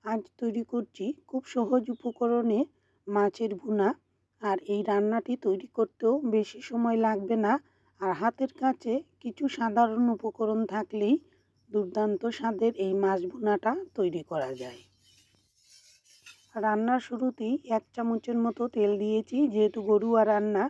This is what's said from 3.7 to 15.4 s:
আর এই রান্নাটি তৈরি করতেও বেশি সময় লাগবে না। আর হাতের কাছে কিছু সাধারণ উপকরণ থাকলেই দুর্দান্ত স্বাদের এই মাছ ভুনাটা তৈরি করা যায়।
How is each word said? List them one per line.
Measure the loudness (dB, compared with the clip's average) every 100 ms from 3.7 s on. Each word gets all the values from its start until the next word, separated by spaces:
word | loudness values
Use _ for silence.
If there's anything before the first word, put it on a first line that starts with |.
| 2 2 0 _ _ _ _
আর | -2 -2 -2
এই | -2
রান্নাটি | 0 2 2 0 -2 -2
তৈরি | 0 -2 -4
করতেও | -4 -4 _ 0 2 2
বেশি | 0 0 -8
সময় | -6 -2 0 2
লাগবে | 2 0 0 0
না। | 2 0 _ _ _ _
আর | -4 0
হাতের | -2 -2 -6
কাছে | 0 -2 0 -2 -4 -4 _
কিছু | -12 -4 -4
সাধারণ | -2 0 2 2 4 2
উপকরণ | 0 -4 -2 -2 0 -2
থাকলেই | -4 -4 -2 2 2 0 _ _ _ _
দুর্দান্ত | -4 -2 0 0 0 -4
স্বাদের | -4 -4 0 -2 0
এই | -2 2
মাছ | 2 0 -2
ভুনাটা | -4 0 0 0 -2 -6
তৈরি | -2 -2 -2
করা | -6 -4 -4 -6
যায়। | -10 -14 -20 _ _ _ _ _